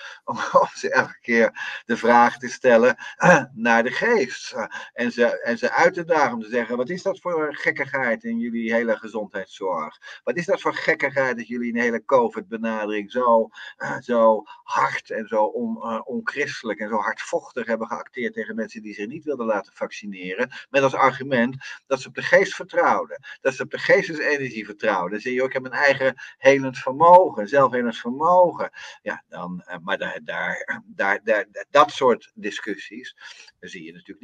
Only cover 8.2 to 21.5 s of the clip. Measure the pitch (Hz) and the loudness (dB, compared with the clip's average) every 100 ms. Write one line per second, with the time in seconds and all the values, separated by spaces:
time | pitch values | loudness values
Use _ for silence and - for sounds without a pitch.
8.2 | 117 117 117 117 113 117 117 107 110 110 | -4 -6 -4 -4 -2 0 0 -2 -6 -8
9.2 | 101 101 92 - 95 90 78 - - - | -8 -10 -12 -8 -6 -4 -6 -12 -20 -10
10.2 | - 175 170 180 156 - - 160 139 135 | -6 -4 -2 -2 -2 -2 0 0 0 0
11.2 | 131 120 110 123 120 117 120 113 - 135 | 0 -2 -6 -6 -4 0 0 -2 2 4
12.2 | 113 110 95 110 113 110 104 107 98 120 | 4 -2 -10 -6 -6 -4 -4 -4 -4 0
13.2 | 120 113 113 - - - 143 135 - 117 | 4 4 4 -4 -20 -12 -8 -8 -2 4
14.2 | 113 107 - - - - 139 - - 104 | 4 4 -2 -16 -6 -2 0 -2 -8 -10
15.2 | 104 110 107 120 117 113 113 110 135 120 | -2 0 0 -2 -6 -6 -6 -8 -6 -8
16.2 | 113 139 139 - 113 101 107 110 104 110 | -6 -4 -6 -6 -8 -8 -4 -4 -4 -6
17.2 | - 170 - - 113 113 113 113 - - | -6 -6 -6 -8 -4 -4 -4 -8 -10 -8
18.2 | 113 113 107 110 107 113 107 101 107 160 | -6 -6 -8 -8 -8 -10 -14 -10 -10 -8
19.2 | 147 127 113 104 - - 101 - 104 92 | -8 -4 -2 -2 -4 -8 -10 -8 -14 -12
20.2 | 90 95 135 - - 139 135 - 131 - | -8 -4 -6 -6 -4 2 2 4 2 2
21.2 | 139 127 120 | 0 0 0